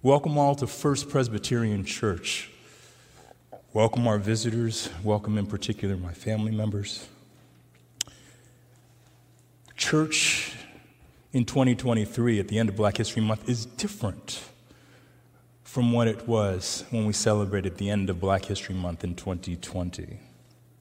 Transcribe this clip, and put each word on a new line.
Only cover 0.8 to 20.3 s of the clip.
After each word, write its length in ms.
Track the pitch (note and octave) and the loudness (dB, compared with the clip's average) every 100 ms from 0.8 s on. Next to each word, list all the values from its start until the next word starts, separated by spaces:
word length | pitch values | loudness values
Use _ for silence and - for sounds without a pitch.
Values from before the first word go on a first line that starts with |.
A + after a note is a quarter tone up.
| D3 C3+ - | 0 0 0
Presbyterian 720 | C#3+ A#2+ G#2+ - A#2+ A2+ G2+ | 0 0 -2 -2 0 2 0
Church. 640 | G2 - A2+ F2 - - - - - - - - - - - - _ - _ | -4 -2 -2 -2 -4 -6 -8 -16 -20 -20 -20 -20 -20 -20 -20 -20 _ -20 _
Welcome 340 | G#2+ A2 B2 A#2+ | 4 4 4 2
our 80 | G#2 | 2
visitors. 720 | G2+ A2 A#2 A2+ A2+ G#2+ - E2 | 2 0 0 0 -2 -2 -8 -6
Welcome 320 | G#2 G#2 G#2+ G#2+ | 0 0 2 -2
in 80 | |
particular 540 | G2+ G2+ - G#2 G2 F#2+ | -2 -4 -4 -4 -2 -4
my 160 | F#2 | -6
family 380 | E2+ - G#2+ G#2+ | -8 -4 -2 -2
members. 540 | G#2+ G#2+ G2+ G2+ - - - - - - _ _ _ _ _ - - - - - _ _ _ _ _ _ _ _ _ _ _ - - | -2 -2 -2 -6 -10 -14 -20 -20 -20 -20 _ _ _ _ _ -10 -10 -20 -20 -20 _ _ _ _ _ _ _ _ _ _ _ -20 -4
Church 800 | - D#3 D#3 - - - - - - - - _ - _ _ | 0 2 2 2 2 0 -2 -10 -16 -20 -20 _ -20 _ _
in 100 | C3 | 0
twenty 300 | A#2 C#3+ C3 | 2 4 4
twenty-three 680 | A#2+ B2+ A2+ G#2 - A#2+ A2 | 4 2 0 0 0 2 2
at 80 | F#2+ | 2
the 100 | G#2+ | 0
end 120 | A2+ | 0
of 60 | G2 | 2
Black 200 | G#2 F#2+ | 2 2
History 240 | A2 - | -2 0
Month 260 | A2 A2 - | 0 0 -2
is 200 | A#2+ G#2+ | -4 -4
different 760 | - G#3 - G#2 - - - - - - - - - - _ _ _ _ _ | -8 -8 -4 -6 -6 -12 -12 -14 -20 -20 -20 -20 -20 -20 _ _ _ _ _
from 300 | - - A#2+ | -8 2 4
what 160 | A#2+ A#2 | 6 4
it 180 | G#2+ - | 2 0
was 600 | A2+ G2+ F#2 - - - | 2 2 0 -4 -8 -4
when 160 | A#2 | 0
we 80 | G#2+ | 0
celebrated 640 | G2+ - G#2 G2 G2+ F#2 E2+ | 2 4 4 2 0 -2 -2
the 140 | G2+ | -2
end 180 | G#2 F#2+ | 0 0
of 100 | F2 | 0
Black 280 | F#2+ F#2+ - | 2 2 0
History 280 | G2 - | -6 -4
Month 300 | F#2 F2+ E2+ | -4 -4 -4
in 100 | F2+ | -6
twenty 400 | F2 - F2 F2+ | -6 -6 -6 -6
twenty. 640 | E2+ - F2+ F2+ - D#2+ G#2 - | -8 -6 -6 -6 -6 -12 -14 -18